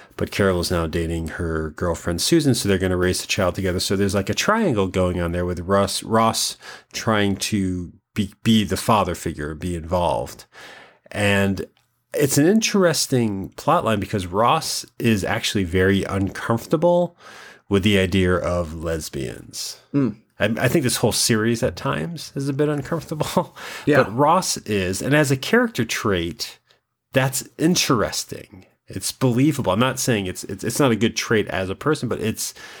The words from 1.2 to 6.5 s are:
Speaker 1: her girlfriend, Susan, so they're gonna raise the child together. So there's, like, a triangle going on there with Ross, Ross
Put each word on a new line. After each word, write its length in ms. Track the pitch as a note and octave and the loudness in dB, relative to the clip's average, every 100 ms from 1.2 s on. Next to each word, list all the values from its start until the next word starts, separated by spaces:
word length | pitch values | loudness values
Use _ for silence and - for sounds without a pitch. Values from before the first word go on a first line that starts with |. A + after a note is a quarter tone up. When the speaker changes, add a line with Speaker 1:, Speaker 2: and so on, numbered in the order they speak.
| D#2+ | -6
Speaker 1:
her 420 | - E2+ D#2+ D#2 | -6 -4 -4 -4
girlfriend, 500 | - F2+ E2 - E2+ | -4 -4 -2 -4 -2
Susan, 320 | - E3+ C#3+ B2 | 2 2 4 2
so 120 | G2+ | 2
they're 80 | F#2+ | 2
gonna 180 | F#2 F2+ | 2 2
raise 220 | F2+ F2+ | 2 0
the 60 | - | -2
child 280 | - F2+ F2 | 0 0 0
together. 240 | F#2+ F2+ | -2 -2
So 160 | - G2 | 0 0
there's, 200 | G2 G2 | 0 0
like, 140 | F#2+ | -2
a 40 | |
triangle 540 | G2+ - A3 G3+ G#2 F#2+ | -2 0 2 2 2 0
going 320 | F#2+ F2+ F2+ | 2 0 0
on 120 | E2+ | -2
there 140 | F2 F2+ | -2 -2
with 140 | F2 | -4
Ross, 400 | E2+ G2 G2 - | 0 2 2 -2
Ross 540 | - A2+ A2+ - - | 0 2 4 2 -4